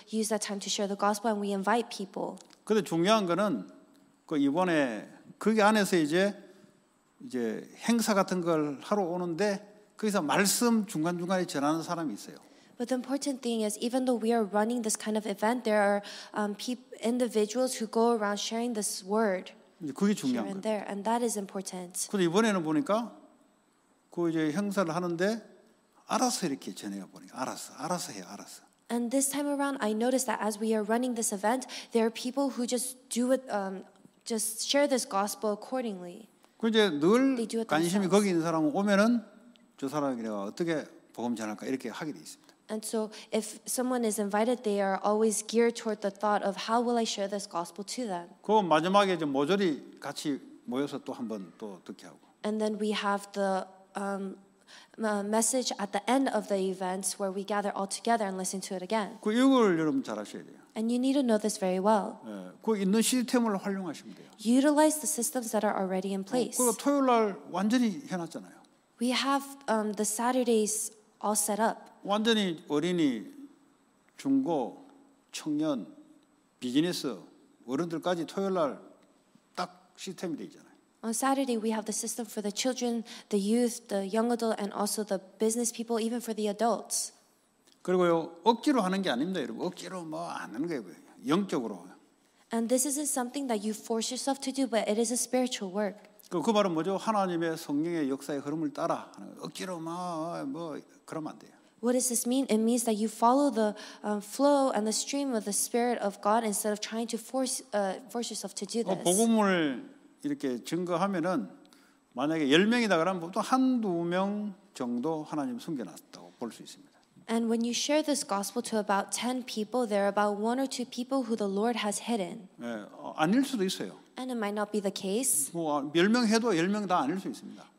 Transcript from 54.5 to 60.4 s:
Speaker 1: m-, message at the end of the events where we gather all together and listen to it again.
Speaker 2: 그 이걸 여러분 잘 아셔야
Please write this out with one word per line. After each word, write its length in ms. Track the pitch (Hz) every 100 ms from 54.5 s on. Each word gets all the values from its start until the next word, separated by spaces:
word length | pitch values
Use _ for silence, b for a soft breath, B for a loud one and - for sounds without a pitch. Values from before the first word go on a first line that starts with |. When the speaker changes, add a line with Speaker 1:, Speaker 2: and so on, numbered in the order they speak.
| _ - B B -
Speaker 1:
m-, 240 | 220 208 202
message 400 | 214 226 262 247 -
at 120 | 202 202
the 80 |
end 240 | - 269 262
of 200 | 214 196
the 80 | 196 190
events 480 | 185 185 190 196 -
where 160 | 196
we 80 | 190
gather 300 | 196 208 202
all 160 | - 196
together 400 | - - 233 196
and 80 | 190
listen 240 | 185 196 -
to 80 | 185
it 80 |
again. 320 | 180 220 196 -
Speaker 2:
그 100 | 208
이걸 460 | 226 269 262 208 165
여러분 240 | 160 135
잘 140 | 123 107
아셔야 260 | 104 101